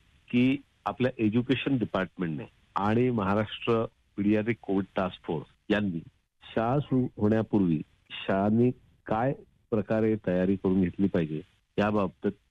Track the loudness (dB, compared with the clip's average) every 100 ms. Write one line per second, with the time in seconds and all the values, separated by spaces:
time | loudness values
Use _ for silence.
0 | _ _ -4 2 2 0 -6 _ -8 -2
1 | -2 0 0 0 0 -2 0 -2 0 -2
2 | -4 -4 -6 -6 -10 _ _ -4 0 2
3 | 2 0 0 0 -2 -6 -2 0 -2 _
4 | _ -4 0 0 0 -6 -2 -2 -2 -2
5 | -4 -6 -6 -6 -8 _ -2 -2 0 -6
6 | -10 _ _ _ -8 -2 0 0 0 0
7 | -2 0 2 2 2 2 2 0 -4 _
8 | _ -12 -2 0 2 4 2 0 _ _
9 | -4 -2 -2 -4 -10 _ -6 -4 0 0
10 | 2 0 0 0 2 0 0 2 0 0
11 | 0 2 -2 -6 -10 _ _ -2 0 0
12 | -2 -2 -6 -6 _